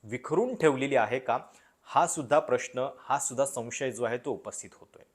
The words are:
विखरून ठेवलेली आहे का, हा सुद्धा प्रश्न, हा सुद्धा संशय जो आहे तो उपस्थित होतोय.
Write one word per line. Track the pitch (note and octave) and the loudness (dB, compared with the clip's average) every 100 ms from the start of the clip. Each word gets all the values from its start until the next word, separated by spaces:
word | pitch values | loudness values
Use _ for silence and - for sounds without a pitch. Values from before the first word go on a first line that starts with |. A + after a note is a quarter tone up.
विखरून | G#2+ A2+ - D#3+ B3+ | -8 -8 0 0 0
ठेवलेली | B3 D#3+ C3 C#3 C3+ | 4 4 4 2 2
आहे | G#2+ B2+ | 2 0
का, | - B2 - - _ _ | -2 -4 -4 -20 _ _
हा | - C#3+ E3+ | 0 2 2
सुद्धा | E3 A#2+ D3 | 0 4 2
प्रश्न, | D#3 B2 - B2+ C3+ - | 4 0 0 -4 -4 -6
हा | - C3 | -4 -2
सुद्धा | - B2 C3+ | -2 -2 -2
संशय | B2+ A#2 - C3+ | -2 -8 -4 -4
जो | A2+ | -2
आहे | A#2 A#2+ | -2 -2
तो | C#3+ | -4
उपस्थित | G2+ G#2+ - G2+ | -6 -6 -12 -16
होतोय. | - - - - | -20 -20 -20 -20